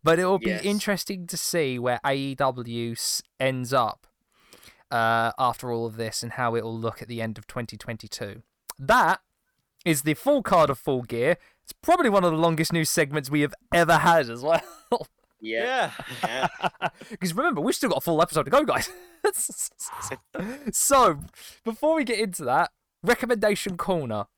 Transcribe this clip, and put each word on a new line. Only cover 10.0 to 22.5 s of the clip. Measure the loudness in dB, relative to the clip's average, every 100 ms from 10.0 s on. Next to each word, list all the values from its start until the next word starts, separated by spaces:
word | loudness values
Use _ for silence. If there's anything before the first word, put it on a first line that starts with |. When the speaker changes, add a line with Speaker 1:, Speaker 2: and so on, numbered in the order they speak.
Speaker 1:
the | 0 0
full | 2 2
card | 4 4 4
of | 2
Full | -2 -2
Gear. | -2 0 0 0 _ _
It's | -20 -8
probably | 2 4 6
one | 4 4
of |
the | 4
longest | 2 2 0
news | 0 0
segments | 0 0 -2 -2
we | 0
have | 0 -2 _
ever | 2 4 6
had | 6 4 2
as | -4
well. | 0 0 0 -20 _
<laughs> | -4 -4 _ _ _
Speaker 2:
Yeah. | -6 -2 0 0 -2 -4 -12 -6
Speaker 3:
Yeah. | -4 -2 -4 -2
Speaker 4:
Yeah. | -6 _ -8 _
Speaker 1:
<laughs> | -18 -6
'Cause | -4
remember, | 0 0 0
we've | -2 0
still | 0
got | 0
a |
full | 0 2
episode | 2 0 2
to |
go, | 2 2
guys. | 0 -2 -10 -20 _
<laughs> | -4 -2 -6 -6 -10 _ -14 -12 -10 -12 _ -10 -8 -8 -6
So, | -2 4 6 6 2 -8 -18 -20 -10
before | -10 -2 2 2
we |
get | 0 -2
into | -2 -4
that, | 0